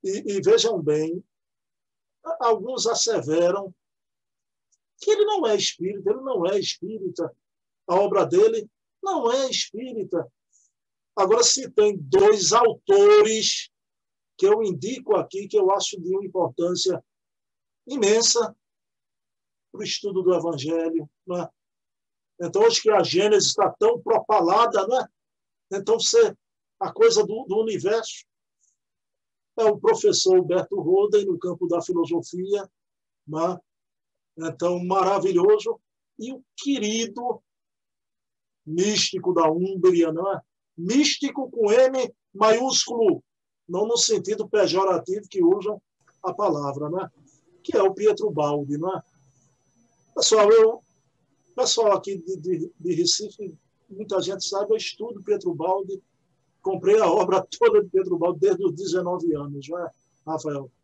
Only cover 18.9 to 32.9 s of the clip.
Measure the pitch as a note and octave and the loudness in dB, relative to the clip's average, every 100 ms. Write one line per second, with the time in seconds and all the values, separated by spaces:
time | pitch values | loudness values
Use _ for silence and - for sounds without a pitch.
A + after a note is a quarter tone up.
18.9 | _ _ _ _ _ _ _ _ - F#3+ | _ _ _ _ _ _ _ _ -12 -8
19.9 | - G3+ F#3 F3+ F3 E3 D3 C#3+ E3 E3 | -6 -4 0 2 0 0 -6 -4 -2 -2
20.9 | E3 D3+ _ - F3+ - _ _ _ _ | -4 -6 _ -10 -8 -8 _ _ _ _
21.9 | _ _ _ _ _ E3+ F#3 A3+ A3+ - | _ _ _ _ _ -4 4 4 4 2
22.9 | G3+ E3+ E3 G#3 G#3 - - F#3+ - G#3+ | 2 2 0 4 4 2 0 -2 2 0
23.9 | A#3+ - A3 - G#3+ E3+ G#3 A#3 G#3 F#3+ | 0 0 -2 2 0 2 2 2 0 0
24.9 | B3+ - _ _ _ _ _ _ G3 G3 | -2 -4 _ _ _ _ _ _ -8 -2
25.9 | A3+ - A3+ A3 - _ _ _ _ F#3+ | 0 2 4 4 0 _ _ _ _ -10
26.9 | - A#3 G#3+ F#3 A3 C4 G#3 A3+ F#3 E3+ | 2 4 4 0 -4 -4 -2 -2 -4 -2
27.9 | A3+ A3 - _ _ _ _ _ _ _ | -2 -4 -16 _ _ _ _ _ _ _
28.9 | _ _ _ _ _ _ - A4 G#4 - | _ _ _ _ _ _ 0 0 2 0
29.9 | - - - F#3 F#3 F3+ F3+ - G3+ D#3 | 2 2 2 4 4 4 -2 -2 -6 0
30.9 | F#3+ G3+ G#3 G3 E3+ F3+ E3+ F3+ E3+ E3 | 2 4 2 0 -4 -6 -6 -2 -2 -2
31.9 | F3 D#3+ E3+ - F3+ F#3+ G3+ F#3+ _ _ | -2 -2 -4 -6 -10 -4 -4 -4 _ _